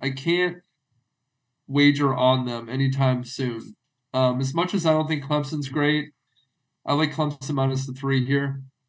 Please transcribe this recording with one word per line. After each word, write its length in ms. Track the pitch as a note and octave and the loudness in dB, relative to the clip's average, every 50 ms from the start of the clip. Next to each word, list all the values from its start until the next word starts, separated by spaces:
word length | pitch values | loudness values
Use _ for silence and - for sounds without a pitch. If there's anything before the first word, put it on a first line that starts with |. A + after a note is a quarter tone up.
I 80 | C3 C#3 | -6 -6
can't 460 | C3+ C3 - E3 F3 F3+ F3+ F3+ F3 F3+ _ _ _ _ _ _ _ _ _ _ _ _ _ _ _ _ _ _ _ _ _ - | -6 -4 -2 0 0 2 0 -2 -2 -6 _ _ _ _ _ _ _ _ _ _ _ _ _ _ _ _ _ _ _ _ _ -2
wager 480 | C3+ C#3+ C#3+ C#3+ C#3 C#3 D3 C#3 C3 | 2 4 6 6 6 4 2 0 2
on 300 | - B2+ B2+ C3 C3 B2 | 4 4 4 4 4 2
them 220 | B2 A#2+ A#2 A#2 A#2 | -2 -6 -6 -8 -6
anytime 560 | B2+ C3+ C#3 C3+ C3+ C3+ C3+ C3 B2+ B2 B2 | -2 0 0 0 2 2 2 2 2 0 -2
soon. 520 | - - - C3+ B2 A#2 A2+ A2+ - - _ _ _ _ _ _ _ - | -8 -6 -4 -4 -4 -4 -6 -10 -14 -18 _ _ _ _ _ _ _ 0
Um, 280 | C3 C3 B2+ B2+ B2+ | 2 2 2 2 0
as 120 | C3+ C3 C3+ | -2 -2 0
much 200 | E3+ F3+ F#3 - | -2 -2 0 -2
as 120 | F#3 D3 | 0 2
I 60 | E3 | 2
don't 160 | D#3 D#3 D3+ D3 | 2 2 2 0
think 160 | D#3+ C#3+ C3+ | -2 -4 -2
Clemson's 460 | C#3 D3 D3 C#3+ C3+ D#3 D3 C#3+ C3 | -2 -2 -2 -2 -2 -6 -6 -6 -4
great, 400 | C3+ D3 D3 D3 D3+ D3+ D3 - _ _ _ _ _ _ _ _ _ _ _ _ _ _ - | -2 0 2 2 2 0 -2 -4 _ _ _ _ _ _ _ _ _ _ _ _ _ _ -4
I 80 | - C#3+ | -2 0
like 200 | D3 D#3 D3 - | 0 0 0 0
Clemson 400 | - D#3 D3 D3 - - - D3 | -2 -2 -2 -2 -6 -6 -4 -2
minus 320 | C3+ C3+ C3+ C3+ C3+ - | 0 0 0 0 -2 -4
the 80 | - B2+ | -6 -8
three 320 | - C#3 C3+ C3+ C3 B2 | -6 -2 0 0 0 2
here, 380 | C3 C#3+ C#3 C#3+ C#3 C#3 C3+ C3+ - _ _ _ | 2 0 0 0 -2 -6 -8 -10 -16 _ _ _